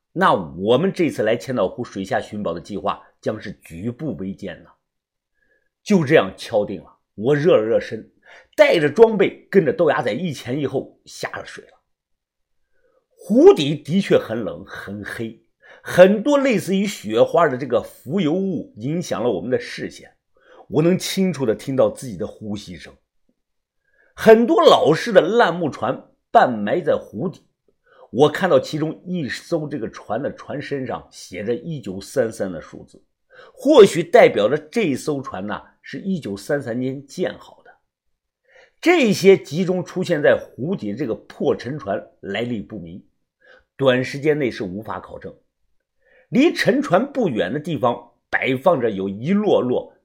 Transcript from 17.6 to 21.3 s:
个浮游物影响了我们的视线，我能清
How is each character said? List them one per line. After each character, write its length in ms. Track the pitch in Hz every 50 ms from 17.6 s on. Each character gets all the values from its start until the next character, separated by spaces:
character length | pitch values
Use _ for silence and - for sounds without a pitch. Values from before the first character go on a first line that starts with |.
| 147 127
个 140 | 120 110 101
浮 360 | - - - - 120 147 202
游 140 | 185 143 156
物 400 | 190 196 196 180 120 - - _ 107
影 240 | 107 135 156 175
响 220 | 175 - - 92 110
了 60 | 123
我 120 | 107 87
们 80 | 87 120
的 80 | 127 -
视 300 | - - - - 139 90
线， 260 | - - - - _ _ _ _ _ _ _ _ - - - -
我 140 | - 131
能 160 | 156 170 185 175
清 340 | - - - 190 190 185